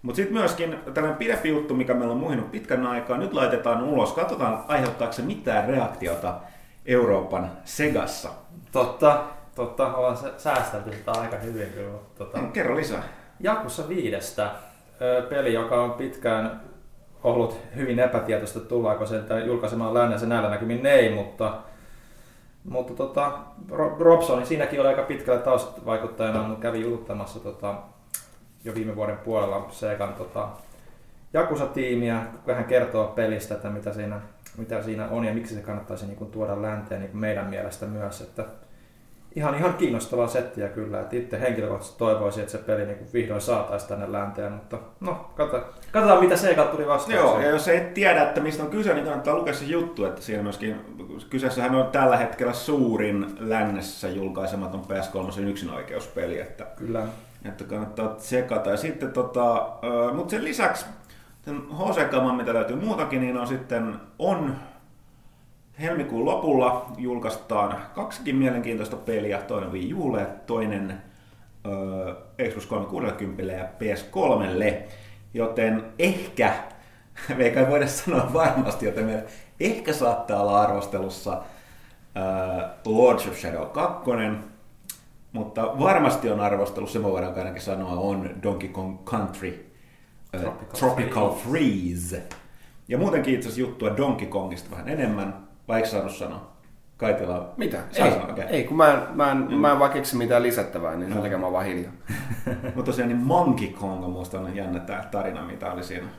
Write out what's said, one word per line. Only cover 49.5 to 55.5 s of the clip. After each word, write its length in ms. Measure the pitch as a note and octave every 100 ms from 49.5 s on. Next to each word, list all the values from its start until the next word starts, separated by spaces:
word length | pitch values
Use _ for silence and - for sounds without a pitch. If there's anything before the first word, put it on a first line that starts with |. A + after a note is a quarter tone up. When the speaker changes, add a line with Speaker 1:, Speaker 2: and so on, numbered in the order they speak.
Speaker 1:
se 120 | C3+ C#3
juttu, 400 | E3+ E3+ - G2
että 160 | -
siinä 220 | - G#2+
myöskin 320 | G#2 G2 A2 G#2+ - - F2 D2 -
kyseessähän 460 | C3 C3 B2+ B2 C3
on 120 | C3
tällä 300 | C#3+ C3 A2
hetkellä 360 | - - B2
suurin 840 | A#2+ - D3 A#2+ G#2+ G#2 G2+ G2 G2
lännessä 680 | A2 A2 G#2+ G2 F#2 - F#2+
julkaisematon 720 | F#2+ F#2+ F#2 F#2+ G2 F#2 G2
P 100 | F#2 G2
S 60 | F#2
kolmosen 400 | G2 F#2 F#2
yksinoikeuspeli, 920 | G2